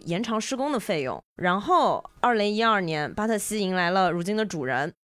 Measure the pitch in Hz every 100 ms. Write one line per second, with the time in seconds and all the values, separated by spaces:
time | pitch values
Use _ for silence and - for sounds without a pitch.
0 | - 170 226 220 214 254 285 262 - 165
1 | 127 76 - - 180 190 240 349 226 139
2 | - - 240 226 208 214 226 202 170 151
3 | 151 - 214 214 - 214 190 185 175 190
4 | 180 170 175 214 220 165 131 127 156 -